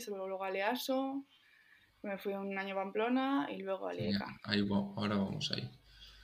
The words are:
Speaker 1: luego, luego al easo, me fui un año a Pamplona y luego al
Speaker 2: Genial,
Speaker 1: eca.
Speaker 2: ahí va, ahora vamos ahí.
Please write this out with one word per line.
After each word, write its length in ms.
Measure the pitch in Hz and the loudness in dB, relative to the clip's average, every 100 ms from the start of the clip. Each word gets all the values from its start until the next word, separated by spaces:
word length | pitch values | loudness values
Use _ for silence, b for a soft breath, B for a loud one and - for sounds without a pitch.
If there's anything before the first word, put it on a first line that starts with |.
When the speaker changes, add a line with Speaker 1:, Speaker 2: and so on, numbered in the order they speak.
| 233 | 0
Speaker 1:
luego, 200 | 196 190 | -4 -4
luego 160 | 190 | -2
al 120 | 190 190 | -2 0
easo, 720 | 202 254 - 262 269 277 277 b b b b b b _ | 2 2 2 2 2 -2 -6 b b b b b b _
me 140 | 208 196 | -6 -4
fui 140 | 202 | -2
un 220 | 196 196 196 | -2 -2 -2
año 180 | 196 196 | -2 -2
a 60 | |
Pamplona 640 | 196 202 226 254 269 277 285 | -2 0 2 4 4 2 0
y 80 | 190 | -2
luego 300 | 190 190 196 | -2 -2 -2
al 100 | - | -2
Speaker 2:
Genial, 180 | 104 101 | 0 0
Speaker 1:
eca. 220 | - - | 0 -6
Speaker 2:
ahí 180 | - 104 | 0 2
va, 160 | 101 101 98 - | 4 2 2 0
ahora 180 | 101 104 | 2 2
vamos 360 | 95 - - | 2 0 -2
ahí. 160 | - - - B B B B | -2 -4 -8 B B B B